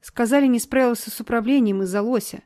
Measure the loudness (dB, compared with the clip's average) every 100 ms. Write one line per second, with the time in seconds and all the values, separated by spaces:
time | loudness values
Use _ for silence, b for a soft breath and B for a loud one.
0 | -12 -4 2 4 4 2 0 0 2 0
1 | -8 -14 -4 -2 2 2 2 0 -2 -2
2 | -2 -2 -4 -14